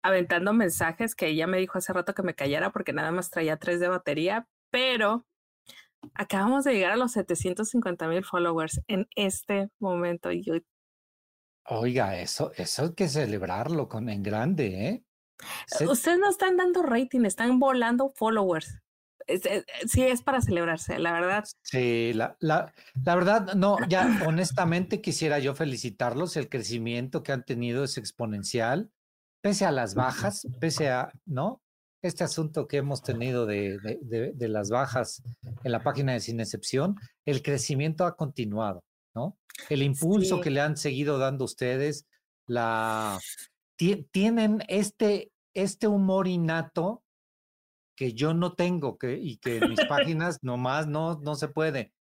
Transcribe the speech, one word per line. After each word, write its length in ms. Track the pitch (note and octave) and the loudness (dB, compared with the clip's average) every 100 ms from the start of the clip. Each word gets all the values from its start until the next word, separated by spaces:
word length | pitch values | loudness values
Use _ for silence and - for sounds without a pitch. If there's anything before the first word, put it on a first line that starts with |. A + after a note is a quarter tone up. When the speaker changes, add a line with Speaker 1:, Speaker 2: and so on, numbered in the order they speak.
Speaker 1:
aventando 500 | F#3 F#3+ F3 F3 F#3+ | 4 4 4 2 4
mensajes 600 | A3 G3 - E3 E3 A3+ | 6 4 4 0 0 -4
que 120 | - E3+ | 0 0
ella 180 | D#3 E3 | 2 2
me 120 | F#3 | 2
dijo 200 | F#3 F#3 | 0 -2
hace 140 | - | -2
rato 220 | F3+ F3 | -2 -2
que 80 | G3 | -2
me 120 | F#3 | -4
callara 360 | D#3 C#3 D3 F#3+ | -2 0 0 0
porque 220 | - F3+ | 0 -2
nada 180 | C#3+ D#3 | -2 0
más 200 | F3+ F3+ | -2 -2
traía 260 | - D#3+ D#3 | -2 0 0
tres 240 | - F3 | 0 0
de 80 | F3 | 2
batería, 600 | F#3 - D3 E3+ A3 A#3+ _ _ | 0 0 0 0 -2 -6 _ _
pero 560 | B3 C4 A#3+ G#3 A#3 - _ _ _ _ - - _ - | 0 2 4 2 2 -4 _ _ _ _ -20 -20 _ -14
Acabamos 500 | - G3+ G3 G3+ C4+ | -8 -2 0 2 2
de 100 | C#4 | 2
llegar 180 | A3+ F3+ | 2 4
a 40 | A3 | 2
los 160 | B3 | 0
setecientos 580 | A3 F3+ E3+ F#3 F3+ A3 | 0 -2 -2 -2 -2 0
cincuenta 380 | A#3+ G#3+ F3 D#3+ | 0 0 -2 0
mil 160 | E3+ | -2
followers 560 | F#3+ F3+ F3 E3 D#3 - - | 0 0 2 0 -2 -4 -2
en 180 | F#3+ G3+ - | -2 -2 -2
este 540 | G3+ - - G3+ G3 _ | -2 -2 -2 -2 -2 _
momento, 520 | G3 F3 F3 E3+ F3+ | -2 0 -2 -2 -4
y 100 | F3 | -4
yo 120 | F#3+ E3 - _ _ _ _ _ _ _ _ _ - | -2 -4 -4 _ _ _ _ _ _ _ _ _ -6
Speaker 2:
Oiga, 480 | A2 A#2+ B2 G2+ F#2 | -2 0 2 0 -2
eso, 320 | F2+ - D3+ - | -6 -4 -6 -4
eso 260 | - - | -6 -2
hay 100 | D#3+ | -4
que 140 | E3 F3+ | 0 0
celebrarlo 800 | C#3 B2 G#2 F#2 G2 B2 E3 B2+ | 0 -2 -2 -4 -4 -2 -2 -4
con, 200 | A2 A#2+ | -4 -4
en 140 | G2+ | -4
grande, 680 | G2 G#2+ C3 F3+ A2+ F#2 B2 | -2 0 0 0 0 -2 -4
¿eh? 160 | A#3+ _ _ _ _ - - - | -4 _ _ _ _ -14 -14 -8
Se- 200 | - D#3 | -2 2
Speaker 1:
Ustedes 300 | B3+ - F4 | 2 2 4
no 120 | G4+ | 4
están 260 | F#4 F#4+ F4+ | 2 2 4
dando 260 | F#4 F4+ | 2 2
rating, 420 | D#4+ A#3 C4 B3+ | 2 2 2 2
están 340 | G#3+ F#3 A#3 B3+ | 2 2 2 6
volando 520 | C4+ B3+ A#3 A#3+ C4+ | 6 4 2 2 0
followers. 640 | - A3 A3 F#3+ D#3+ - - _ _ _ _ - | 0 0 2 2 0 -4 -16 _ _ _ _ -4
Es, 180 | F#3 | -2
es, 200 | F3+ G3+ - A#2+ A3+ | 0 -2 -4 -8 0
sí, 140 | - | 4
es 180 | B3+ B3 | 4 2
para 180 | - C4+ | 0 2
celebrarse, 600 | A#3+ F3 E3+ D#3+ - - | 2 2 0 -2 -4 -2
la 120 | E3+ | 0
verdad. 320 | E3+ F3+ G3+ G#3 - | 2 2 0 -2 -14
Speaker 2:
Sí, 500 | - C3 B2 A#2 A#2 | -4 0 2 2 2
la, 220 | A2 A2+ - | 0 -2 -2
la, 340 | D#3+ D#3 - - - - | 2 2 0 -10 -10 -4
la 100 | C3 F3 | 2 4
verdad, 380 | F3+ A3 F#3 F#3 | 4 4 2 2
no, 220 | G3 G3+ A#3+ | 4 4 2
ya 180 | F#3 B3 | 2 4
Speaker 1:
<clears throat> 220 | G#3+ D#3+ | 4 2
Speaker 2:
honestamente 720 | D#3+ F#3 C3 F3+ E3+ F#3 - | 2 0 0 2 2 0 -2
quisiera 400 | - D3 D#3 D3 | -2 -2 2 2
yo 160 | C3+ C3+ | 0 -2
felicitarlos. 800 | D#3+ B2 A#2+ G2+ B2 B2 F3 D#3+ | -2 -2 -6 -2 -2 0 -2 -4
El 120 | A#2+ | -4
crecimiento 760 | C3 G#2 A#2 A2+ A#2+ C3 - | -6 -4 -4 -4 -4 -4 -6
que 80 | A#2+ | -4
han 120 | C3+ | -6
tenido 380 | - A#2+ A#2+ A#2+ | -4 -4 -2 -2
es 160 | C#3 - | -2 -6
exponencial, 920 | G#2+ - A2+ G#2 G2+ A#2+ A2+ D3 A3 _ _ _ _ _ | -10 -8 -6 -4 -4 0 0 0 -4 _ _ _ _ _
pese 220 | G3+ G3+ | -2 2
a 80 | G3 | 2
las 240 | C#3 A2+ F#2+ | 2 0 0
bajas, 500 | B2+ B2 G3+ G3+ - B2 | 0 0 -4 -4 -10 -4
pese 300 | E3 - D3 | -2 0 0
a, 200 | B2+ C3+ - | 0 -2 -10
¿no? 360 | - B2+ F3+ C4 _ _ _ _ | -8 -2 -2 -4 _ _ _ _
Este 220 | F3+ E3+ | -6 -2
asunto 460 | E3 - D#3 D#3 - | -4 -2 -4 -4 -2
que 80 | C#3+ | -2
hemos 260 | C#3 C3+ | -2 -4
tenido 420 | - A2+ B2 B2 A2+ | -4 -2 0 0 0
de, 320 | G2+ G2+ G2 | 0 -2 -4
de, 180 | G#2 A#2 | -6 -8
de, 300 | B2 A2+ B2 | -4 -4 -4
de 160 | C3+ A#2 | -4 -2
las 220 | G#2+ G2+ | -2 0
bajas 540 | A#2+ C3+ B2+ A2+ - A#2+ A#2+ C3 A#2+ | 0 2 0 -2 -6 -14 -14 -14 -8
en 80 | C3 | -2
la 100 | A#2 | 0
página 300 | D3 C3+ C#3 | 0 0 0
de 80 | B2 | 0
Sin 180 | G2 A#2 | -4 -6
Excepción, 560 | A2 G#2 - B2+ E3+ G3+ - _ | -6 -6 -4 0 0 -2 -8 _
el 180 | - C3+ | -2 -2
crecimiento 640 | D3 C#3 - C#3 D3+ D#3 F3 | 0 -2 0 0 -2 0 0
ha 80 | - | 0
continuado, 680 | D3+ - A2 G#2 G#2+ F2+ _ _ _ B2+ | -6 -4 -4 -2 -2 -4 _ _ _ -6
¿no? 200 | D3 - _ - - | -6 -8 _ -20 -4
El 120 | D3 | 0
impulso 540 | C#3 C#3 E3 G3+ F#3 F3+ | 0 0 2 2 2 0
Speaker 1:
Sí. 60 | |
Speaker 2:
que 80 | F3 | 0
le 100 | C#3 | 0
han 160 | D3 D3+ | 0 0
seguido 420 | D3 C3 C#3+ C#3 | -2 -2 0 2
dando 260 | C3+ C3+ C3 | 0 0 -6
ustedes, 600 | - B2 B2+ D3 D3 _ _ _ _ - | -2 -2 0 -2 -4 _ _ _ _ -4
la, 720 | A#2+ A#2 A2+ A2+ A2 A2 F#2+ - - - _ _ - | 0 0 0 0 0 -2 -4 -8 -14 -18 _ _ 0
ti-, 300 | E3+ G3+ C#3+ | 0 0 -2
tienen 500 | F#3+ G#3+ A#3 A3 G#3+ - | 2 2 4 2 0 0
este, 640 | F#3+ G#3 _ G#3+ G3+ - _ _ | -2 -2 _ 2 2 -2 _ _
este 340 | - F#3+ - G#3+ | -2 -2 0 2
humor 400 | G#3 F#3+ F#3+ F#3 | 4 4 4 2
innato 760 | F3+ E3 E3 D#3+ - E3+ A#3+ _ _ _ _ _ _ _ _ _ - | 2 2 0 -2 -2 -2 -4 _ _ _ _ _ _ _ _ _ -6
que 160 | C3 | -6
yo 220 | A2 D3 | 0 0
no 180 | E3 F3+ | 2 0
tengo, 460 | F3 F3 F3+ C#3 - | 0 0 0 -2 -4
que, 180 | B2+ C3+ | -6 -4
y 220 | G3+ A2 | -6 -6
que 180 | C3 A#2 | -4 0
en 140 | - | 0
mis 100 | A2+ | 2
Speaker 1:
<laughs> 80 | - | 0
Speaker 2:
páginas 500 | - C4+ D#3+ E3+ D#3+ | 2 2 0 -2 -4
nomás 440 | C3 B2 B2+ C#3+ D#3 | -4 -2 0 0 -2
no, 320 | D3 D#3+ D#3+ | -2 -2 -4
no 140 | D3 | -6
se 140 | D3 D3+ | -4 -4
puede. 460 | D#3 D#3 C#3 G#2 _ | 0 0 -2 -8 _